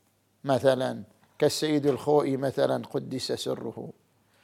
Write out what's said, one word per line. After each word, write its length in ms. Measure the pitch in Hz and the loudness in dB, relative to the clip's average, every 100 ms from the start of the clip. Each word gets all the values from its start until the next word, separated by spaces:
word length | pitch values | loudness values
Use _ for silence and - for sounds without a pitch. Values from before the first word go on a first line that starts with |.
| _ _ _ _ | _ _ _ _
مثلًا 600 | 139 139 135 127 127 113 98 _ _ - | 0 4 4 4 0 -6 -12 _ _ 0
كالسيد 480 | 147 - 156 151 139 | 2 2 0 0 2
الخوئي 500 | 123 - 147 143 135 | 0 2 2 2 0
مثلًا 460 | 135 127 135 127 113 | -2 0 0 0 -4
قدس 380 | - 135 131 - | -8 -6 -8 -4
سره، 580 | 123 135 127 120 113 - - _ _ _ _ | -6 -4 -6 -6 -10 -12 -16 _ _ _ _